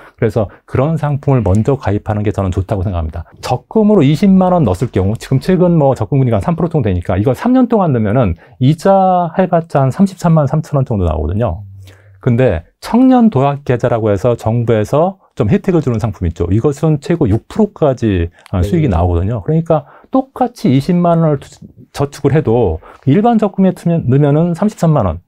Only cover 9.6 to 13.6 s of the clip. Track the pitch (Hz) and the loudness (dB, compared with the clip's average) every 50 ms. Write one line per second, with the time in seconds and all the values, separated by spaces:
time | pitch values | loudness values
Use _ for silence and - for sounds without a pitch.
9.6 | 165 - - 143 135 131 - - 202 190 - - - 170 160 156 143 135 - 156 | -2 0 -2 0 0 0 2 0 0 0 0 -2 0 2 2 2 2 2 0 -2
10.6 | 156 - 147 139 127 - 117 98 90 80 78 78 78 78 95 104 120 98 82 - | -4 -2 -2 -2 -2 -2 -2 -2 0 -2 -2 -2 -4 -4 -4 -2 -4 -4 -4 -8
11.6 | - - - - - - - - _ - _ _ - 127 117 117 131 117 87 82 | -12 -18 -20 -20 -20 -20 -20 -20 _ -20 _ _ -2 -2 0 2 2 0 0 -2
12.6 | - _ _ _ - - - 240 262 262 254 247 226 214 - 127 139 143 143 139 | -6 _ _ _ -8 -2 2 4 4 4 4 4 4 4 2 2 0 0 -2 -4